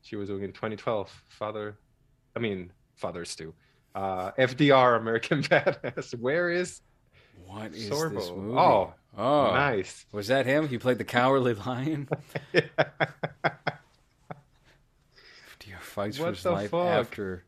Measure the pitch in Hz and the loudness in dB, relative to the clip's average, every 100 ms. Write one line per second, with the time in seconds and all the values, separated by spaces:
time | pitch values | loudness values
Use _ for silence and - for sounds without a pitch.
0 | - 107 101 98 98 - 110 107 - 110 | -10 -8 -6 -6 -8 -6 -6 -4 -2 -2
1 | 95 - _ - 107 107 104 104 _ _ | -4 -12 _ -8 -8 -6 -10 -12 _ _
2 | _ _ _ - 117 95 90 _ _ _ | _ _ _ -6 -4 -4 -8 _ _ _
3 | 92 87 85 - 80 80 _ _ _ 98 | -8 -8 -10 -12 -14 -16 _ _ _ -6
4 | 98 92 92 - 127 123 143 135 127 117 | -4 -4 -6 0 0 4 6 8 8 4
5 | 113 113 - 156 131 160 - - 127 143 | 2 -2 0 -2 2 2 2 -2 -8 -8
6 | 135 123 123 160 175 175 180 - _ _ | -10 -4 -2 0 0 -2 -4 -8 _ _
7 | _ _ _ - 92 101 110 80 107 143 | _ _ _ -20 -16 -12 -12 -10 -6 -4
8 | 160 120 92 90 101 127 170 113 87 - | -2 -4 -6 -6 -4 4 6 6 4 -4
9 | _ 101 117 147 123 98 143 110 90 - | _ -4 2 4 4 4 2 0 -4 -10
10 | - 104 101 131 127 143 156 120 127 123 | -12 -8 0 2 4 2 2 -2 0 0
11 | 113 123 127 135 123 107 110 123 139 151 | 0 2 4 4 2 0 -4 -4 -4 -4
12 | 135 151 - 156 - 180 - - 147 _ | -4 -8 -8 -14 0 0 0 -2 -2 _
13 | 160 - - - 160 - - - _ _ | -4 -4 -10 -2 -4 -2 -8 -8 _ _
14 | _ _ _ - _ _ _ _ _ _ | _ _ _ -20 _ _ _ _ _ _
15 | _ _ - - - - - 90 - - | _ _ -20 -20 -20 -20 -20 -18 -12 -6
16 | 101 135 165 170 92 - 104 170 175 160 | -6 -4 -6 -4 -2 -2 -2 0 2 0
17 | 120 - 98 90 | 0 -6 -8 -8